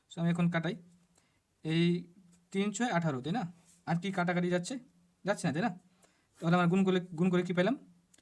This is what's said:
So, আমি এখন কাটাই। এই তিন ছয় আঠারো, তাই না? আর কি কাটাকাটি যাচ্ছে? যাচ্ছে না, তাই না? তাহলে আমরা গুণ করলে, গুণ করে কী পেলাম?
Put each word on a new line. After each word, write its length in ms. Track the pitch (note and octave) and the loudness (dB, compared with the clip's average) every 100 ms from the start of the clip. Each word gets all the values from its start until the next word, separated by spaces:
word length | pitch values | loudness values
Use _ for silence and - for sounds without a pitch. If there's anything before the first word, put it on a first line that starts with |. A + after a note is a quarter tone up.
| - | -16
So, 40 | - | -4
আমি 80 | E3+ | -2
এখন 120 | E3+ E3+ E3+ | 2 2 0
কাটাই। 200 | D#3+ A3+ - _ _ _ _ _ _ _ D#3 | -2 -6 -12 _ _ _ _ _ _ _ -2
এই 120 | E3 F3 F3 - - - _ _ | 2 2 2 -4 -20 -20 _ _
তিন 160 | G3 G#3 G3+ | -4 -2 -2
ছয় 160 | A#3+ F3+ | -2 0
আঠারো, 220 | E3 B2+ C#3+ | 0 -2 -4
তাই 80 | A3+ | -4
না? 40 | F3 - _ _ - | -6 -12 _ _ -4
আর 60 | E3+ | -4
কি 60 | G3 F#3+ | -2 -2
কাটাকাটি 300 | F3 F3 F3+ F3+ | 0 0 0 0
যাচ্ছে? 180 | F3 C4 - _ _ _ F3+ | -2 -10 -12 _ _ _ -4
যাচ্ছে 160 | G#3 D#3 | -2 -2
না, 40 | C#3 | 0
তাই 80 | A3+ | -2
না? 40 | - _ _ _ _ _ - | -4 _ _ _ _ _ -6
তাহলে 160 | E3 F3+ | 2 4
আমরা 120 | F3 | 4
গুণ 80 | F#3+ F#3+ | 4 4
করলে, 140 | F#3 F3 D#3 | 2 0 0
গুণ 80 | F#3 | 2
করে 100 | F3 F3+ | 2 0
কী 80 | F3+ | 2
পেলাম? 160 | F#3+ C#4+ - _ _ _ | 2 0 -8 _ _ _